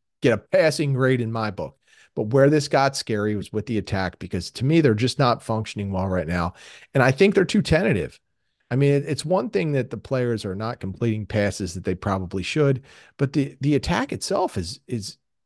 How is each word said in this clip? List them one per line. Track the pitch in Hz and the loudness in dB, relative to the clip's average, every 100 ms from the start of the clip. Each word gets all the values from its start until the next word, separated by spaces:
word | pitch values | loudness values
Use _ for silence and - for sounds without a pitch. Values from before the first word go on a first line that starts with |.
| _ _ | _ _
get | 131 | 0
a | 107 | 0
passing | - 190 160 147 143 | 2 2 4 2 -2
grade | 131 131 127 | 2 2 2
in | 113 | 0
my | 113 107 | -4 -6
book. | 92 71 - _ _ _ | -6 -10 -12 _ _ _
But | - 110 | -6 0
where | 135 139 | 4 6
this | 151 139 | 4 2
got | 143 139 | 2 2
scary | 139 - 104 107 104 | 0 -4 -2 0 -2
was | - | -4
with | 107 | -6
the | 101 110 | -4 -4
attack, | - 98 92 - | -2 -2 -4 -6
because | 92 92 - | -6 -6 -6
to | - 131 | -4 2
me, | 165 | 4
they're | 147 | 4
just | 107 127 - | 4 0 2
not | 127 117 | 2 2
functioning | - 110 110 104 101 | -2 -4 -4 -6 -4
well | 95 95 | -2 0
right | 92 78 | -2 -2
now, | 90 87 - - - - | -2 -2 -6 -18 -20 -4
and | 139 | 2
I | 127 | 4
think | 131 196 | 4 4
they're | 202 180 | 4 2
too | 214 | 0
tentative. | - 160 214 107 71 - _ _ _ _ _ | 2 2 2 0 -2 -10 _ _ _ _ _
I | 127 | 2
mean, | 143 | 4
it, | 143 143 | 2 0
it's | 143 | -6
one | 151 185 240 | 0 0 0
thing | 196 160 | -2 0
that | 139 127 | -2 -2
the | 107 | -8
players | - 131 123 113 | -4 -2 0 -2
are | 104 | -4
not | 95 110 123 | -6 -6 -6
completing | 98 92 120 107 | -10 -4 -2 -2
passes | 101 107 101 - 92 | -2 0 0 -2 -6
that | 92 | -6
they | 95 | -6
probably | 90 104 95 90 95 | -4 -2 -4 -4 -6
should, | 90 156 143 131 - - - - | -4 0 2 0 -4 -20 -20 -6
but | 139 | -2
the, | 147 135 - | -2 -4 -2
the | 139 | 0
attack | 143 - 175 277 | 0 0 -2 -2
itself | - - 190 370 - | -6 -4 -2 -2 -4
is, | 87 - - | -8 -10 -10
is | 120 101 - _ _ | -8 -8 -14 _ _